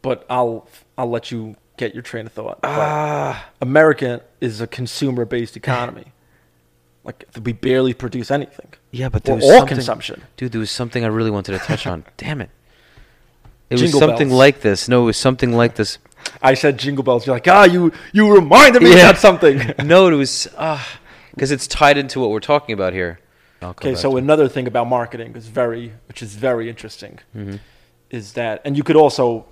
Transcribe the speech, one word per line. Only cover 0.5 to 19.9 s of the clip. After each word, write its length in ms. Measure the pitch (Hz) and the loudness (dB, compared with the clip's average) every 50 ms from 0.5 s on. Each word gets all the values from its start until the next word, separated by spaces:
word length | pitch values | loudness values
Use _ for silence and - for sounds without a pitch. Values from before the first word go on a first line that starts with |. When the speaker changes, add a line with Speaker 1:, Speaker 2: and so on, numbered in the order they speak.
| 113 113 _ _ _ _ _ _ _ | -6 -10 _ _ _ _ _ _ _
Speaker 1:
I'll 140 | - 127 120 | -10 -8 -6
let 200 | 117 113 - - | -6 -8 -10 -10
you 260 | 123 117 110 110 107 _ _ _ _ | -12 -12 -12 -14 -18 _ _ _ _
get 180 | - - - - | -10 -10 -10 -10
your 80 | - | -14
train 240 | 120 - - 113 110 | -16 -14 -14 -14 -16
of 60 | 113 | -14
thought. 280 | _ 110 110 - - _ | _ -14 -14 -14 -10 _
But 100 | - 131 | -10 -8
Speaker 2:
Ah. 760 | 147 151 151 151 151 151 151 151 147 147 143 135 135 - - - _ _ | -4 -4 -4 -4 -4 -6 -6 -6 -6 -6 -6 -8 -10 -12 -16 -20 _ _
Speaker 1:
America 640 | 131 123 135 151 160 151 147 - 135 123 120 120 _ _ _ _ | -8 -2 2 2 2 2 2 -2 -4 -6 -8 -8 _ _ _ _
is 200 | - 120 107 104 | -10 -10 -8 -10
a 60 | 117 | -12
consumer-based 920 | 113 - - 123 120 - - 143 139 127 123 117 104 127 120 117 110 - | -12 -10 -12 -12 -12 -8 -6 -6 -6 -4 -6 -6 -6 -6 -8 -8 -10 -14
economy. 560 | 107 - - 123 123 123 123 - - - _ _ _ _ _ _ _ _ _ _ _ _ _ _ _ _ _ _ _ _ | -12 -8 -6 -6 -6 -6 -10 -12 -18 -20 _ _ _ _ _ _ _ _ _ _ _ _ _ _ _ _ _ _ _ _
Like, 260 | - - _ - _ | -20 -20 _ -20 _
th-, 120 | _ 120 107 | _ -12 -10
we 80 | 120 | -10
barely 420 | 113 - - 127 127 131 131 131 123 | -10 -6 -4 -2 0 0 0 -2 -4
produce 360 | _ 131 117 95 127 110 - | _ -12 -12 -10 -12 -8 -6
anything. 380 | 139 143 139 _ _ - - _ - _ _ _ | -6 -6 -6 _ _ -20 -20 _ -20 _ _ _
Speaker 2:
Yeah, 180 | - 120 131 131 | -12 -10 -8 -6
but 140 | - - - | -6 -4 -2
Speaker 1:
We're 20 | |
Speaker 2:
there 80 | - 131 | -2 -2
was 80 | 113 139 | 2 6
Speaker 1:
all 60 | 135 190 254 | 8 8 8
Speaker 2:
something, 180 | 135 131 147 | 6 4 -6
Speaker 1:
consumption. 460 | 131 123 123 113 120 - - - - - _ _ | -6 -6 -6 -8 -8 -10 -16 -16 -16 -20 _ _
Speaker 2:
dude, 160 | - 131 123 | -12 -12 -8
there 80 | 113 113 | -8 -8
was 100 | 110 104 | -8 -8
something 340 | - - 123 117 - 123 117 | -8 -10 -10 -8 -6 -4 -4
I 40 | 110 | -2
really 220 | 107 110 113 110 | -2 -2 -4 -4
wanted 220 | 104 101 95 - | -4 -6 -6 -8
to 60 | 98 92 | -10 -8
touch 280 | - - - 110 - | -6 -6 -8 -6 -6
on. 180 | - 90 80 - _ | -10 -10 -10 -14 _
Speaker 1:
<laughs> 60 | _ | _
Speaker 2:
Damn 240 | - - - 156 135 | -16 -12 -10 -10 -10
it. 100 | 98 - _ _ _ _ _ _ _ _ _ _ - _ _ _ _ _ _ _ _ - _ _ _ _ | -12 -14 _ _ _ _ _ _ _ _ _ _ -20 _ _ _ _ _ _ _ _ -20 _ _ _ _
It 40 | 127 | -2
was 80 | 123 | 0
Speaker 1:
Jingle 180 | 143 175 147 143 | 0 0 2 4
Speaker 2:
something 280 | 156 151 117 117 151 135 | 2 2 2 0 0 0
Speaker 1:
bells. 100 | 127 127 | 4 6
Speaker 2:
like 220 | 131 147 135 - | 6 4 4 2
this. 280 | - 107 98 - - - | -2 -2 -2 -2 -2 0
No, 140 | 127 123 | 0 2
it 40 | 120 | 2
was 100 | 113 107 | 0 -2
something 360 | - - 135 131 123 135 123 | -2 -2 -2 -2 0 -4 -2
like 220 | 117 117 117 117 - | 0 0 0 0 0
this. 240 | - 107 - - - _ _ _ _ - - - - | -4 -6 -6 -8 -16 _ _ _ _ -18 -18 -12 0
Speaker 1:
I 140 | - 131 - | 2 2 2
said 240 | - - 147 143 110 | 4 0 -2 -2 -2
jingle 260 | - 139 143 135 123 | -6 -6 -6 -4 -2
bells. 220 | 131 123 120 117 | 0 0 0 0
You're 100 | 135 127 | -4 -6
like, 120 | 120 - 175 | -2 2 4
"Ah, 160 | 185 202 202 | 6 8 8
you, 280 | 180 175 180 175 165 - - - - | 6 6 2 0 0 -2 -4 -20 -4
you 200 | - 208 214 208 208 | 0 2 4 6 6
reminded 480 | 196 170 143 - 247 294 269 240 247 | 6 6 8 6 8 8 8 8 6
me 80 | - 175 175 | 8 8 10
Speaker 2:
Yeah. 160 | 180 175 202 | 10 10 8
Speaker 1:
about 80 | 185 - | 6 6
something." 420 | - 202 180 - 175 151 139 139 117 117 - | 6 4 4 6 4 2 4 2 -4 -6 -6
<laughs> 100 | - 135 | -6 0
Speaker 2:
No, 240 | 147 | 4